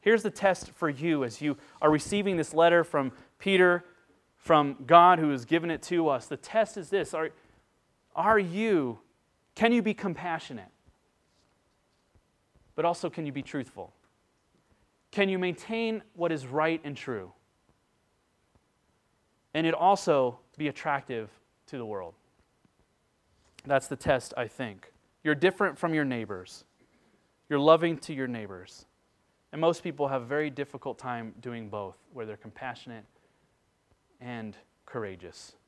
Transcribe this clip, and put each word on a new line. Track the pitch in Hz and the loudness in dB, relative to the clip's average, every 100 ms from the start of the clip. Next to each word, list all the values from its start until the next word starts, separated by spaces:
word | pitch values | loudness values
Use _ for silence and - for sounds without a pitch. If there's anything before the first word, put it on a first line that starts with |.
Here's | - 226 | 4 2
the | 214 | 2
test | - 196 180 - | 0 2 2 -4
for | - 165 | -4 -4
you | 135 165 156 | -2 -2 0
as | 127 110 | -2 -4
you | 147 139 - - | -4 -4 -8 2
are | 151 | 4
receiving | 151 - 208 190 175 | 4 0 -2 0 -2
this | 151 151 | -2 4
letter | 170 175 | 6 6
from | 160 151 135 - - _ | 2 -2 -2 -6 -20 _
Peter, | - 190 185 175 - _ _ _ _ _ | 0 6 6 4 -2 _ _ _ _ _
from | - 160 143 131 127 | 4 4 4 -4 8
God | 170 175 180 | 10 10 8
who | 156 | 4
has | 139 117 | -2 0
given | 165 170 | 0 0
it | 156 | -6
to | - 180 160 | -2 0 2
us. | 131 - | 0 -4
The | 143 | -12
test | - 220 214 214 | -4 -2 -2 -4
is | 160 | -4
this. | 196 170 | -4 -2
Are, | 160 160 - _ _ _ _ _ _ _ - | -4 -6 -8 _ _ _ _ _ _ _ -2
are | 180 220 | 2 2
you, | 185 180 226 190 131 110 _ _ _ _ _ | 2 -2 2 2 0 -6 _ _ _ _ _
can | - 226 | 0 2
you | 240 | 4
be | 214 | 0
compassionate? | - 202 165 175 165 - 120 92 _ _ _ _ _ _ _ _ _ _ _ _ _ _ _ _ _ _ _ _ - | -2 -6 -6 -6 -8 -10 -16 -16 _ _ _ _ _ _ _ _ _ _ _ _ _ _ _ _ _ _ _ _ -2
But | |
also, | 160 175 175 | -2 -2 -6
can | - 151 | -6 -8
you | |
be | 139 | -8
truthful? | 131 147 123 - 92 _ _ _ _ _ _ _ _ _ _ _ _ | -8 -10 -10 -14 -18 _ _ _ _ _ _ _ _ _ _ _ _
Can | - 196 | -2 0
you | 190 | 0
maintain | 185 170 - 226 226 220 - | -2 -6 -8 -6 -4 -6 -10
what | - 170 | -6 -4
is | 160 131 | -4 -4
right | 139 156 165 | -2 0 -2
and | 156 139 | -6 -12
true? | - 113 92 - _ _ _ _ _ _ _ _ _ _ _ _ _ _ _ _ _ _ _ _ _ | -8 -8 -10 -20 _ _ _ _ _ _ _ _ _ _ _ _ _ _ _ _ _ _ _ _ _
And | 151 165 | -2 0
it | |
also | 160 175 196 - 147 127 120 _ - | 2 4 2 4 2 2 -2 _ -8
be | 147 | -8
attractive | 135 160 139 - 120 107 _ _ _ _ | -6 -4 -4 -4 -10 -10 _ _ _ _
to | 139 | -12
the | 113 | -8
world? | 104 87 - _ _ _ _ _ _ _ _ _ _ _ _ _ - - | -8 -10 -16 _ _ _ _ _ _ _ _ _ _ _ _ _ -20 0
That's | 139 - | 0 0
the | 139 | -8
test, | - 135 - - | 0 0 0 -8
I | 113 | -8
think. | - 123 98 - _ _ _ | -6 -12 -12 -20 _ _ _
You're | 156 147 | -2 2
different | 175 185 196 143 | 2 2 -2 0
from | 170 | -2
your | 160 | 0
neighbors. | 143 123 107 98 92 - - _ _ _ _ _ _ _ _ | -2 -4 -6 -10 -12 -20 -20 _ _ _ _ _ _ _ _
You're | 147 | 2
loving | 147 160 170 160 | 6 6 6 -4
to | - | -8
your | 143 131 | -8 -6
neighbors. | 120 104 92 92 - - _ _ _ _ _ _ | -8 -10 -14 -18 -20 -20 _ _ _ _ _ _
And | 147 | 0
most | 165 170 | 0 0
people | 180 143 143 | -6 -4 -2
have | 135 | -2
a | 120 | -4
very | 143 151 | -4 -4
difficult | 135 143 131 - 117 | -6 -10 -10 -12 -10
time | 131 123 113 104 | -10 -10 -10 -12
doing | 123 117 107 | -12 -12 -10
both, | 104 98 - _ | -10 -10 -14 _
where | 135 110 | -14 -12
they're | 104 | -12
compassionate | 110 107 131 120 - 117 101 _ _ _ _ _ _ _ _ _ _ _ | -16 -14 -12 -12 -14 -18 -20 _ _ _ _ _ _ _ _ _ _ _
and | 123 120 110 101 _ _ - | -14 -12 -12 -14 _ _ -12
courageous. | 127 104 92 90 - - - | -10 -8 -12 -18 -20 -20 -20